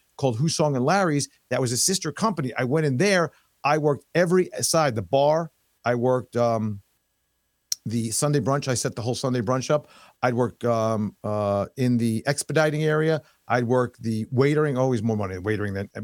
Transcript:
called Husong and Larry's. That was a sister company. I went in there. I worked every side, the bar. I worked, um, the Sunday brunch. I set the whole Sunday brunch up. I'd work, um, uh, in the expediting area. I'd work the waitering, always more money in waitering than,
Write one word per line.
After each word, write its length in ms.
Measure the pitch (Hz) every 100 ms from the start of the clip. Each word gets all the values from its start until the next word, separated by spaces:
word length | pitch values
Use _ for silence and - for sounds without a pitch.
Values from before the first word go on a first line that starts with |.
| _ -
called 200 | 135 113
Husong 380 | 160 - 151 131
and 80 | 135
Larry's. 440 | 196 180 143 139 _ -
That 120 | 127
was 100 | 123
a 60 | 120
sister 340 | - 190 156
company. 400 | - - 165 127 -
I 80 |
went 220 | 123 160 151
in 100 | 131
there. 340 | 202 185 160 _ _ _
I 140 | 139 156
worked 280 | 147 143 _ 160
every 340 | 175 185 175 -
side, 340 | - 165 147 110
the 60 |
bar. 480 | 90 135 147 156 160 _ _ _ 117
I 100 | 123
worked, 400 | 123 127 120 123
um, 460 | 117 113 107 101 _ _ _ _ _ _ _ _ - - 110
the 260 | 117 113
Sunday 300 | - 147 147
brunch. 260 | 120 143 139
I 60 |
set 220 | 120 131 120
the 60 |
whole 140 | 113 117
Sunday 240 | 135 123
brunch 300 | 107 127 123
up. 160 | 151 - - - -
I'd 120 | 127
work, 280 | 120 120 - 120
um, 500 | 113 110 110 104 -
uh, 440 | 107 107 101 101 98 -
in 200 | 123 120
the 240 | 117 107 139
expediting 560 | 147 - 147 156 147
area. 380 | 156 156 160 151 - _ -
I'd 160 | 123
work 320 | 120 127 120 -
the 260 | 113 110 107
waitering, 480 | 123 143 151 151 127
always 240 | 131 117
more 140 | 113 107
money 200 | 95 92
in 80 |
waitering 300 | 101 104 104
than, 160 | 98 98 -